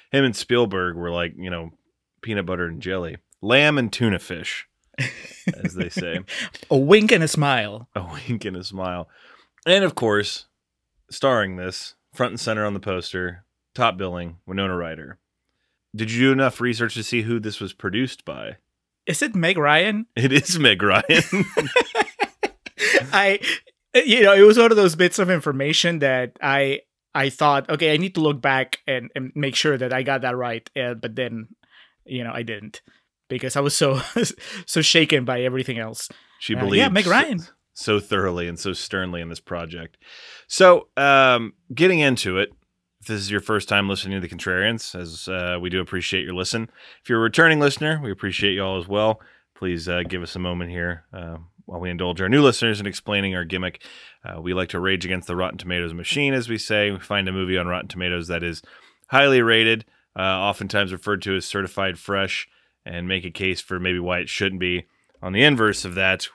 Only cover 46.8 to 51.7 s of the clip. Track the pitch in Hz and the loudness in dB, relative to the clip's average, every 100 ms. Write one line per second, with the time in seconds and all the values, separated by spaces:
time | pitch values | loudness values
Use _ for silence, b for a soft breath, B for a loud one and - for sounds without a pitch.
46.8 | B B - 117 113 135 165 151 143 139 | B B -2 0 2 4 4 6 2 0
47.8 | 151 156 139 - 101 90 101 98 95 95 | -2 -4 -6 -8 -6 -2 0 0 -2 -4
48.8 | 87 101 107 110 b b b _ 92 85 | -4 0 0 0 b b b _ -6 -4
49.8 | 80 87 85 92 85 92 90 87 85 87 | -4 -4 -4 -8 -8 -8 -6 -6 -8 -6
50.8 | 87 87 _ 92 85 82 85 _ - | -6 -6 _ -16 -14 -16 -18 _ -16